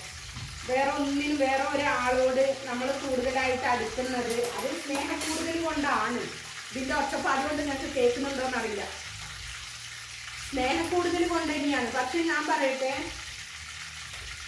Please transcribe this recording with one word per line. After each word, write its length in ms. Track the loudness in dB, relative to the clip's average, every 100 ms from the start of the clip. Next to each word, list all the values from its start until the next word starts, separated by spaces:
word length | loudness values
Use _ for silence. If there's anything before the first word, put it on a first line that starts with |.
| -10 -12 -10 -10 -10 -8 0
വേറെ 220 | 4 4
ഒന്നിനും, 460 | 2 2 2 2 2
വേറെ 260 | 4 4
ഒരാളോട് 960 | 2 2 2 2 4 4 4 6 4 2
നമ്മൾ 240 | -2 -2 0
കൂടുതലായിട്ട് 760 | -2 0 0 2 2 2 2
അടുക്കുന്നത് 720 | 2 2 0 -2 -2 0 0 0 0 0
അത് 240 | -2 -4 -2
സ്നേഹക്കൂടുതൽ 800 | -2 -2 -2 -2 -2 0 0
കൊണ്ടാണ്. 840 | 0 2 2 2 2 0 -4 -8 -10 -12 -8
ഇതിൻ്റെ 240 | -4 -2 0
ഒച്ചപ്പാട് 460 | 0 0 2 2
കൊണ്ട് 200 | 2 0
നിങ്ങൾക്ക് 340 | 0 -2 -2 4
കേൾക്കുന്നുണ്ടോയെന്നറിയില്ല, 880 | 4 4 0 0 0 0 -2 -4 -6 -8 -10 -10 -10 -10 -10 -10 -10 -12 -12 -12 -12 -12 -10 -10 -4
സ്നേഹക്കൂടുതൽ 800 | 0 2 2 2 2 2 2 4
കൊണ്ട് 260 | 2 2
തന്നെയാണ്. 380 | 0 2 2 0
പക്ഷെ 260 | 0 0 2
ഞാൻ 300 | 2 2 2
പറയട്ടെ, 460 | 4 4 2 0 0 -4 -8 -10 -10 -12 -12 -12 -12 -12 -12 -12 -10 -10 -10